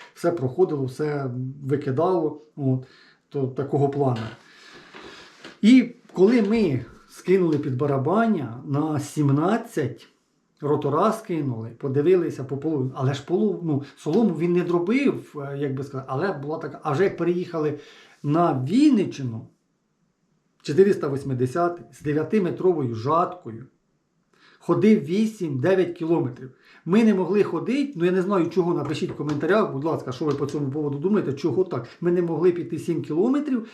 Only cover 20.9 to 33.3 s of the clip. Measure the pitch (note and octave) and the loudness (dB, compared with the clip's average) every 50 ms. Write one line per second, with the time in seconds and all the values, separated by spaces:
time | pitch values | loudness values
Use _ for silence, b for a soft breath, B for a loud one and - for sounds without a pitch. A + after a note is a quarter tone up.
20.9 | F3+ - E3 D3 C3+ B2+ - C3+ C3 A#2+ B2+ B2+ - E3+ F3 F3 F3 - - - | 4 2 -2 -4 -4 -4 -4 -4 -2 -2 -2 -2 0 0 0 -2 -2 -6 -12 -20
21.9 | - - - D3 D3 D#3 D3+ D#3 A3 G#3+ F#3 E3 C3+ - E3 F#3 F3 D3+ C3+ A#2+ | -18 -8 -6 -2 -2 -2 0 0 0 0 0 0 -2 0 0 0 2 0 -2 -4
22.9 | A2+ A2 A2 C#3 D#3 E3+ F3+ F3 - - - A#2 A2 A2+ C3 - _ _ _ _ | -4 -4 -2 0 2 2 0 0 -4 -10 -14 -14 -14 -14 -16 -20 _ _ _ _
23.9 | _ _ _ _ _ _ _ b b b b b b b - - E3+ - F3 A3 | _ _ _ _ _ _ _ b b b b b b b -2 0 2 4 6 6
24.9 | A3 F#3+ C#3+ C#3+ F3 G3+ A3 G#3+ - - F3+ D#3 C#3 B2+ B2+ F3+ F#3+ F#3 F3 E3+ | 6 6 4 0 0 0 0 -2 -2 -4 -6 -4 -4 0 0 2 2 2 2 0
25.9 | - - E3 D#3+ E3+ D#3 C3+ A#2+ - - C3 C3 b b b b b b b D#3+ | -2 -4 -2 0 0 0 0 -2 -6 -10 -14 -18 b b b b b b b 2
26.9 | F3+ A3 A#3 A3 G3+ F#3 F#3 D#3 G3 G#3 F#3+ - F3 D#3+ D3 F3+ B3 C#4+ C#4 - | 4 4 6 6 4 2 2 2 2 2 2 2 -2 -4 -2 -2 -2 -2 -2 -4
27.9 | - D#3+ E3+ F3+ F3+ F#3+ F3 G3 G#3 F#3 D#3+ - - F#3+ E3+ F3 D#3+ D3+ C#3 C#3 | -2 0 0 2 2 2 0 2 0 0 0 0 0 0 0 0 0 -2 -2 -4
28.9 | D#3 - F#3+ D3+ - - D3 D3 D3+ C#3 - D#3+ F#3+ A3 G#3 - C#3 C3+ C#3+ E3 | -4 -4 -4 -6 -6 -6 -4 -4 -4 -2 0 2 2 2 2 0 -2 -4 -4 -2
29.9 | D3 - - F3+ D#3+ - E3 D3+ C3+ C#3+ D3 C3 - D3+ C#3+ C3+ C3 D#3 D3+ C#3+ | -4 -4 -4 -8 -6 -4 -2 -2 -2 -2 -2 -4 -4 -4 -4 -4 -4 -4 -4 -4
30.9 | C#3 C#3+ D3 F#3+ G#3+ F#3+ - D#3 B2+ - - E3 C3 F#3 F#3 F3+ D3+ B2 B B | -4 -2 0 0 0 0 0 -2 -4 -2 -2 -2 0 0 -2 -2 -4 -6 B B
31.9 | B - E3+ F3 F3 F#3 F3 E3+ E3 D3 E3+ F#3 E3+ E3+ D#3 - E3+ D3 - - | B -4 -2 0 2 2 0 0 0 2 2 2 2 2 -2 -6 -8 -6 -4 -4
32.9 | E3 D3+ C3+ - D3+ D#3+ G3+ B3 | -4 -4 -4 -2 0 0 2 2